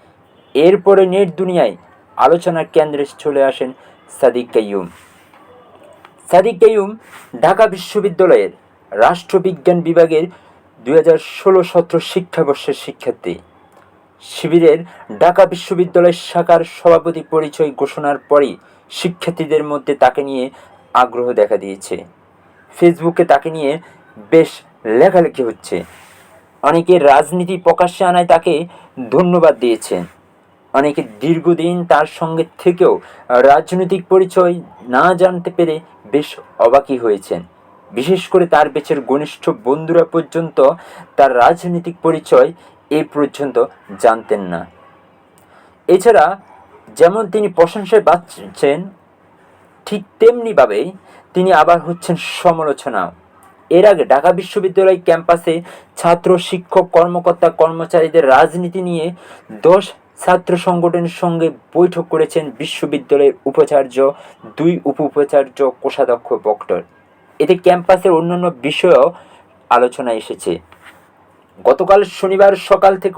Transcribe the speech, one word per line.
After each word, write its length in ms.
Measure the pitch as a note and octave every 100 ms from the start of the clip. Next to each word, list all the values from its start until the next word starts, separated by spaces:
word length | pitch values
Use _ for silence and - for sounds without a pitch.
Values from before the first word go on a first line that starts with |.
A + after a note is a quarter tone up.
| _ _ _ _ _
এরপরে 500 | C3+ E3 G3 G3 G3 F#3
নেট 160 | F#3 G3 F3+
দুনিয়ায় 400 | F#3 F3 A#2+ E2+ _ _ _ -
আলোচনার 500 | C3 E3+ F3+ E3 D#3 D#3+
কেন্দ্রে 300 | D3+ C#3+ C#3+ -
চলে 180 | D3+ C#3 C3+
আসেন 180 | - C3 C3 _ _ _ -
সাদিক 300 | B2+ A#2+ A#2+
কাইয়ুম। 320 | A#2+ G#2 G2+ F2 - _ _ _ _ _ - _ _ - _ _ _ -
সাদিক 280 | C#3 G#3 F3+
কাইয়ুম 280 | G#3+ G#3+ G3 A3 _ - - B2
ঢাকা 240 | D#3+ F#3+ A3
বিশ্ববিদ্যালয়ের 840 | F3 - G#3 G3 E3+ F3+ A#2+ F#2 - _ _ -
রাষ্ট্রবিজ্ঞান 840 | G2+ B2+ F3 - F#3+ F#3 F3 - F3
বিভাগের 440 | E3+ E3+ E3 D#3+ F3 - _ _ _ _ A#2
দুই 100 | D#3
হাজার 200 | D#3+ D#3 - -
ষোলো 240 | G3 F#3+
সতেরো 360 | F3 F3 E3+ E3 -
শিক্ষাবর্ষের 680 | - F3+ - C#3+ C3+ - C3+ -
শিক্ষার্থী। 500 | - B2+ - F3 E3+ _ _ _ _ _ _ _ _
শিবিরের 560 | - - D#3 E3 E3 D#3+ E3+ - - G#2
ঢাকা 240 | E3 G3 F3+
বিশ্ববিদ্যালয় 680 | F3 - F3+ F3+ F3 F3 E3+ -
শাখার 320 | F3 E3+ E3+ E3+ -
সভাপতি 440 | F3 E3 D#3+ D#3+ D#3
পরিচয় 380 | D#3+ D#3 - D#3 B2+
ঘোষণার 360 | C#3 - C#3+ C#3 -
পরই 240 | D3 C3 F2+ _ _ _
শিক্ষার্থীদের 720 | - F3+ F3 - E3+ D#3 D3+ D3+
মধ্যে 220 | C#3+ C3+ C#3+
তাকে 260 | B2+ C#3+
নিয়ে 220 | C#3 C3+ C3 - - _ _
আগ্রহ 340 | B2 B2 A#2 B2
দেখা 240 | G#2+ G#2 G#2
দিয়েছে। 320 | G2 F#2+ - - - _ _ _ _ _ _ -
Facebook-এ 460 | E3+ E3+ E3 E3+ E3+
তাকে 240 | - D#3+ D#3+
নিয়ে 160 | C#3 D#3+ - _ _ A2+ G#2
বেশ 180 | E3 D#3 - _ _ A2 A2+
লেখালেখি 440 | F3+ F3+ E3 -
হচ্ছে। 320 | A#2+ - - F2+ - - - _ _ _ _ - -
অনেকে 240 | E3+ E3+ F3+
রাজনীতি 560 | C#3+ C#3 D3+ F3+ F3 F#3
প্রকাশ্যে 460 | E3+ D#3+ G3+ - F#3
আনায় 240 | F3+ F3
তাকে 200 | E3 F3+ D#3 F3 - _ - A#2+ C3+
ধন্যবাদ 400 | F3+ F3 D#3+ B2
দিয়েছেন, 380 | B2 A2 - F#2 F3 _ _ _ _ _ _
অনেকে 280 | C3+ D3 C#3+ B2+ -
দীর্ঘদিন 560 | D3 E3 E3 E3 E3+ F3+ F3
তার 220 | D3 D#3+ -
সঙ্গে 260 | E3 D#3+ E3 -
থেকেও 300 | F#3 F3+ E3 G2+ - - -
রাজনৈতিক 720 | B2 C3+ D3 D3+ F3+ F3+ F#3+ -
পরিচয় 400 | F#3+ F3+ F#3 F3+ F3 - - B2 B2+
না 100 | E3+ F3
জানতে 280 | F#3 F3+ F3 E3+
পেরে 180 | E3 D#3 - _ G#2
বেশ 160 | C#3 D3 - - - A#2
অবাকই 320 | C3+ - C3
হয়েছেন। 440 | A#2 G2 - F2+ F2 _ _ _ _
বিশেষ 300 | G#2+ C#3 F#3 -
করে 140 | F#3 E3+
তার 200 | D3+ D3+
বেচের 300 | C#3+ - D3
ঘনিষ্ঠ 420 | A#2+ C#3 D3 - - C#3+
বন্ধুরা 400 | B2 D3+ D#3+ E3+ E3
পর্যন্ত 440 | E3 E3 E3 E3 - C3+ F3 - - - -
তার 140 | C3+ B2
রাজনৈতিক 520 | B2+ E3+ F3+ E3+ E3+ E3+ E3
পরিচয় 460 | E3 - C3+ C#3 E3+ _ _ -
এ 120 | D3+ D3
পর্যন্ত 440 | D3 C#3+ - C#3+ A#2+ B2+ _ - G2
জানতেন 380 | A#2+ A2+ A2+ G#2+ F2+
না। 100 | F2 G2+ _ _ _ _ _ _ _ _ _ _ _ -
এছাড়া 380 | F#3+ A#3 G3+ D#3 G3 _ - _ _ _ A2
যেমন 240 | E3+ G#3 G#3
তিনি 140 | G#3 G3+ F3+
প্রশংসায় 460 | E3+ G#3+ F#3+ A3 D3+
বাঁচছেন, 720 | F3 - - F#2+ - C#3+ D3+ G3 - _ _ _ _ _ _ _ _ -
ঠিক 160 | G#3 G3 -
তেমনিভাবেই 680 | A3+ A#3+ A3+ D#3+ A#2+ G#2 D#3 F#3+ _ - _
তিনি 160 | F#3 F#3 D#3+
আবার 180 | D3+ E3+ E3
হচ্ছেন 280 | F3 - E3+ - -
সমালোচনা। 600 | F3 E3 D#3 C3+ C#3 G#2+ F2 - _ _ _ _ -
এর 160 | E3 G#3
আগে 120 | F#3 A2
ঢাকা 160 | C3+ E3 F3+
বিশ্ববিদ্যালয় 600 | F3+ G#3 F#3+ F#3+ F#3+ F3+ F3+
ক্যাম্পাসে 480 | E3 F3 E3+ F3 E3 F3 - _ -
ছাত্র, 320 | E3+ F3 F3+ F3+ -
শিক্ষক, 360 | F3+ F3+ F#3+ F3+ E3
কর্মকর্তা, 520 | F3 F3 F3 F3 E3+
কর্মচারীদের 800 | - D#3+ E3 E3 F3+ D#3+ E3 C#3
রাজনীতি 540 | C3+ D#3+ F3 F3 F#3
নিয়ে 240 | F3+ E3+ E3 F3 - - - G#2+ D#3
দশ 140 | F#3+ G3 - _ -
ছাত্র 280 | - F3+ F3+ F3
সংগঠনের 580 | F#3 F3 E3+ F3 E3+ -
সঙ্গে 260 | F3 E3+ D#3+ - _ D#3+
বৈঠক 300 | F3+ E3+ E3+
করেছেন 300 | D#3 D3+ E3+ D3+ A2+
বিশ্ববিদ্যালয়ের 720 | D3+ - D#3 C#3+ - C#3+ C#3+ - C3+
উপাচার্য, 460 | D3 D3+ C#3+ C3 B2 C3+ C#3 - _ A2+ -
দুই 160 | E3 F3+ C#3
উপ-উপাচার্য, 680 | C3+ C#3+ C#3+ C#3+ C#3+ C3+ - C3+ -
কোষাধ্যক্ষ, 460 | C3 - B2 A#2+ - A#2 G#2+
প্রক্টর। 360 | G#2 - F2 - _ _ _ _ -
এতে 160 | D#3 F3+ F#3
ক্যাম্পাসের 460 | F3+ F3 F#3 F#3+
অন্যান্য 360 | E3 E3+ F3 F3 B2+ D3+
বিষয়েও 400 | D3 F3+ C3+ D#3 F3 - _ _ _ -
আলোচনা 440 | A#2+ B2 B2 B2+
এসেছে। 400 | A2 - - G2 E2+ _ _ - _ _ _ _ _ _ _
গতকাল 380 | B2 C#3 F3+ G3
শনিবার 500 | F#3+ - F#3+ F#3+ G3+ F#3+ -
সকাল 240 | F#3 G3 F#3+
থেকে 140 | F#3+